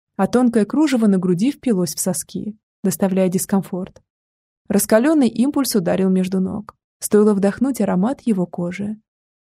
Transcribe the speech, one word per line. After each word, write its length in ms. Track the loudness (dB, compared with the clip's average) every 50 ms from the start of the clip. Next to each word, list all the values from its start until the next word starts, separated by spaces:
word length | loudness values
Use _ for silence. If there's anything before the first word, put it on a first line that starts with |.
| _ _ _
а 100 | -4 -2
тонкое 380 | 0 2 2 2 2 2 2 0
кружево 420 | 0 0 0 2 2 2 2 2
на 120 | 2 2 2
груди 340 | 2 0 0 0 0 -2 -2
впилось 420 | -2 -2 -2 0 0 -2 -2 -4
в 60 | -4
соски, 560 | -4 -4 -4 -4 -8 -10 -10 -10 -10 -10 -12 -14 _ _ _ _ -4
доставляя 440 | -4 -2 0 -2 0 0 0 0 0
дискомфорт. 720 | 0 -2 -2 0 -2 -2 -2 -4 -6 -10 -10 -10 -14 -20 _ _ _ _ _ _ _ _ _ _ _ _ _ -2
Раскалённый 600 | -2 0 2 4 4 4 4 4 4 4 2 2
импульс 460 | 2 0 0 0 0 0 -2 0 -2
ударил 360 | -2 0 0 0 0 2 2
между 300 | 2 0 0 0 -2 -2
ног. 360 | -2 -2 -4 -8 -10 -12 -18 _ _ _ _ _
Стоило 320 | -4 2 4 4 6 4 4
вдохнуть 480 | 2 2 0 0 0 -2 -4 -2 -2
аромат 400 | -2 -2 0 0 0 -2 -2 -4 -4
его 220 | -2 -2 0 -2
кожи. 520 | -4 -6 -6 -8 -8 -6 -8 -8 -8 -10 -12 _ _ _ _ _ _ _ _ _ _ _